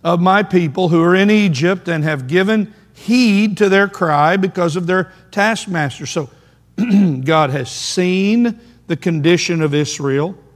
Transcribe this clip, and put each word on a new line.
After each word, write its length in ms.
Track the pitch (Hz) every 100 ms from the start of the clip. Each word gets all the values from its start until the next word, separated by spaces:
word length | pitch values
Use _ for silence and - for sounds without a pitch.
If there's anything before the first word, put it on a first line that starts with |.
of 180 | 170 175
my 200 | 180 196
people 480 | 196 185 160 156 185
who 140 | 165
are 100 | 170
in 160 | 190 202
Egypt 580 | 214 202 131 170 196 -
and 160 | 165
have 240 | 151 147 127
given 460 | 175 190 220 202 - _
heed 640 | - - 247 240 196 214 180
to 120 | 202
their 180 | 196 196
cry 480 | - 170 143 151 196
because 400 | 190 180 170 160
of 100 | 170
their 240 | 185 175 - _
taskmaster." 720 | - 208 220 - 170 143 - 143
So 240 | 170 139 _ _
<clears throat> 240 | _ _ -
God 720 | 240 202 190 131 131 160 147
has 200 | 139 127
seen 880 | - - - 180 185 196 226 240 220 - _ -
the 80 | 170
condition 680 | 180 160 147 175 - 170
of 120 | 156
Israel. 640 | 147 147 - 143 135 165 190 -